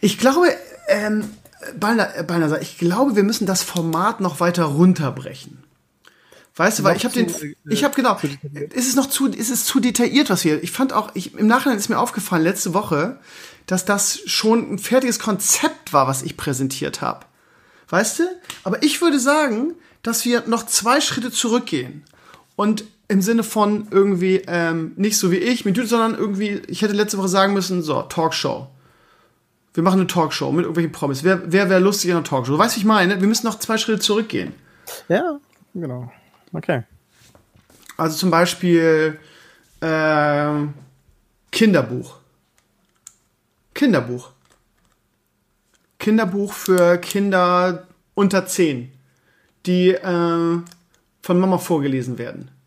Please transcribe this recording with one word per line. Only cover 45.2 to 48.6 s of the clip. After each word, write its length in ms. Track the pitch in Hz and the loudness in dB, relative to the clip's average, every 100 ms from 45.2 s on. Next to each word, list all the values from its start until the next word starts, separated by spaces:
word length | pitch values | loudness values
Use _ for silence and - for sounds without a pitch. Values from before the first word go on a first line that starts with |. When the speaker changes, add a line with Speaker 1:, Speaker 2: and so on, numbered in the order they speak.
| _ _ _ _ _ _ _ _ | _ _ _ _ _ _ _ _
Speaker 1:
Kinderbuch 540 | - 220 214 196 202 | 0 2 2 -2 -4
für 460 | - - 185 170 175 | -4 2 4 6 4
Kinder 880 | 175 202 202 190 180 180 185 175 - _ _ | 0 -2 0 2 4 4 2 -2 -10 _ _
unter 320 | - 196 190 185 | 0 2 2 0
zehn, 440 | - | 0